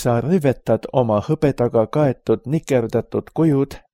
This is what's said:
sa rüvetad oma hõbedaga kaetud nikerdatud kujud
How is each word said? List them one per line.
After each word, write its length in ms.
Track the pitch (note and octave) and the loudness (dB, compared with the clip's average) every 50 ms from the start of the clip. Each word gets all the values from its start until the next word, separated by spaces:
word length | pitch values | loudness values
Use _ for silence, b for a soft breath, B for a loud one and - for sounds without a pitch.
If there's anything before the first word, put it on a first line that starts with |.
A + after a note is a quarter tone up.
sa 180 | - B2+ A#2 A#2 | -2 0 0 0
rüvetad 680 | A2+ D3 F#3 F#3 D3 C3+ A#2 - - - A2+ A2 - - | 0 0 0 0 2 0 -2 -2 0 0 0 0 -2 -2
oma 280 | - C3+ B2 A2 G#2 G#2 - | -2 0 0 2 0 0 0
hõbedaga 600 | - D#3 - D#3 C#3 B2+ - A#2+ A#2+ A#2+ A2+ A2 | -2 -2 0 0 0 0 0 -2 0 2 0 0
kaetud 600 | - - D3+ D3+ C3 A#2+ - _ - A2+ - - | 0 0 0 0 0 -2 -2 _ -2 -2 -2 -2
nikerdatud 840 | B2+ D3 D#3+ - - C#3 B2 A#2 A2+ - A#2 - - - G#2 - - - | -4 -4 -4 -2 0 0 0 0 0 -2 -4 -4 -4 -6 -6 -6 -6 -2
kujud 400 | D3 E3 D#3+ C#3 C3+ C#3 C3+ - - - _ | 0 0 2 2 2 0 -2 -6 -12 -20 _